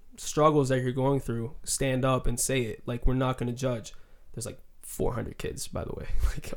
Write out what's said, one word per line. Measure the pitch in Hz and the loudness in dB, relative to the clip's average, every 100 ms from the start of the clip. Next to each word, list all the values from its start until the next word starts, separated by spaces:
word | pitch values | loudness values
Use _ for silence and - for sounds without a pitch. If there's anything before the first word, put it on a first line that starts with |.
| - - | -20 -12
struggles | - - 151 151 131 | -4 4 6 6 4
that | 131 | 2
you're | 127 | 0
going | 123 131 139 | 2 2 2
through, | - 117 113 - | 0 -4 -4 -6
stand | - - 135 127 131 | -4 -2 0 2 2
up | 127 123 | 2 2
and | 120 | 2
say | - 135 | 2 0
it. | 117 - - | 0 -4 -6
Like, | 120 - | 2 4
we're | 127 | 4
not | 131 127 | 2 0
gonna | 120 | -2
judge." | 120 131 120 - - - - - | -2 -2 -2 -6 -14 -18 -20 -14
There's, | - 120 | -10 -10
like, | - - - | -10 -18 -18
four | - - - - | -12 -2 -2 -2
hundred | - - | -6 -6
kids, | - - - | -8 -6 -8
by | - | -6
the | - | -6
way, | - - - | -6 0 4
<laughs> | - | 4
like, | - - | 2 -4